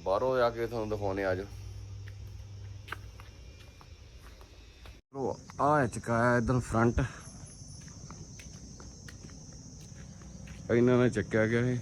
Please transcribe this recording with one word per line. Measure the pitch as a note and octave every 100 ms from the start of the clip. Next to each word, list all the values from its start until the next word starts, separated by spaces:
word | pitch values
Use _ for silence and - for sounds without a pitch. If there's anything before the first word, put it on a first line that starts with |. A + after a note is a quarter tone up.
ਬਾਹਰੋਂ | F2+ G2+ B2+ B2+
ਜਾ | A#2+
ਕੇ | A2+ A#2
ਤੁਹਾਨੂੰ | A#2 G#2+
ਦਿਖਾਉਣੇ | G#2 G2+ G2
ਆ, | F#2+
ਜਾਓ। | F#2 G2+ - - - - - - - - - - - - - - - - - - - - - - - - - - - - - - - - - - - _
ਉਹ | C3+ A#2 - - -
ਆ | C#3 D3+ -
ਚੁੱਕਾ | G#2+ A#2 A#2
ਹੈ | A#2+ A#2+
ਇੱਧਰ | A2+ B2
ਫਰੰਟ, | - A2+ A#2 A#2 C3 - - - - - - - - - - - - - - - - - - - - - - - - - - - - - - - - - - - -
ਇਹਨਾਂ | A#2 B2 B2
ਨੇ | B2
ਚੱਕਿਆ | G#2 - A2 A2
ਗਿਆ | A#2
ਇਹ। | B2+ A#2+